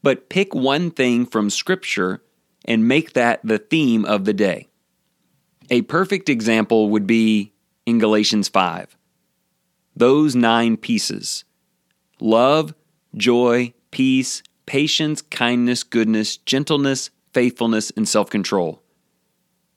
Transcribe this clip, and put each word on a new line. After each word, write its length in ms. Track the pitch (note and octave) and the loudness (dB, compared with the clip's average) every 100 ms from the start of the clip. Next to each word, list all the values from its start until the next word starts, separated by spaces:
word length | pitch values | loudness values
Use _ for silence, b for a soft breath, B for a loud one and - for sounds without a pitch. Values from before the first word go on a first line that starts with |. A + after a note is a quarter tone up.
But 260 | C#3+ B2 _ | 0 -2 _
pick 260 | F#3 G3+ | -4 -2
one 360 | - C3 C#3+ F3 | -2 -2 0 -2
thing 360 | - B2+ A#2+ B2 | 0 0 2 0
from 240 | A2+ G#2 | -2 -2
Scripture 720 | - - F#3 - - F#2 F#2 _ _ _ _ | -4 -4 -6 -4 -4 -4 -6 _ _ _ _
and 240 | - A2+ A2+ | -2 0 2
make 260 | C#3+ D#3 | 2 0
that 260 | B2+ A#2+ A2+ | -2 0 -2
the 140 | A2 G#2+ | -2 -4
theme 460 | - D#3+ C#3 A2+ | 0 0 2 0
of 200 | G2+ G#2+ | 0 0
the 80 | F#2+ | 0
day. 360 | G2+ G2 D2+ - _ _ _ _ _ _ _ _ _ _ | 0 -2 -2 -12 _ _ _ _ _ _ _ _ _ _
A 140 | B2 | -2
perfect 460 | G#2+ E3 F#3+ G3 - | 0 -2 -2 -2 -2
example 600 | B2 A2 A2+ G#2+ A2+ G#2 | -2 0 0 2 2 2
would 160 | G#2+ G2 | 0 2
be 460 | A2+ A2 G#2+ G2+ _ _ _ | 2 2 0 -4 _ _ _
in 140 | - A#2 | -2 0
Galatians 500 | G#2+ G#2+ G#2 G#2+ G2 | 2 2 2 0 0
five. 480 | G2 F2+ E2 - _ _ _ _ _ _ _ _ _ _ | 0 0 -4 -14 _ _ _ _ _ _ _ _ _ _
Those 400 | - A#2+ C#3+ D#3 | 2 4 4 2
nine 420 | B2 A#2 A#2 A#2 A2 | 2 2 2 0 -2
pieces. 680 | - A2+ - - - - - _ _ _ _ _ _ _ | -2 -4 -4 -8 -10 -12 -14 _ _ _ _ _ _ _
Love, 540 | A2 A2+ B2+ D3+ D3+ - _ _ _ | 2 4 4 2 -2 -10 _ _ _
joy, 600 | G#2+ G#2+ A#2+ B2 A#2+ A#2+ _ _ | -2 2 2 2 0 -2 _ _
peace, 520 | - C3 C3 B2+ - _ _ - | -2 0 2 -2 -10 _ _ -6
patience, 560 | C#3 D3+ - D#3 D3+ | -2 0 -2 -2 -6
kindness, 600 | - - A#2+ A#2+ A#2+ B2 | -10 -4 -2 0 0 -2
goodness, 540 | - A#2 A2 A2 G#2+ - | -2 0 0 0 -2 -8
gentleness, 720 | - C3+ D3 D3 C#3 C3+ - _ _ | -4 -4 0 -2 0 -4 -8 _ _
faithfulness, 600 | C3 B2 A#2+ A#2 A2 - | 0 0 0 -2 0 -4
and 140 | - G#2 | -6 -2
self-control. 720 | A2 G2+ G#2+ F#2 G2 E2 D#2+ _ _ _ _ _ _ _ _ _ | 0 0 -4 -2 -2 -4 -8 _ _ _ _ _ _ _ _ _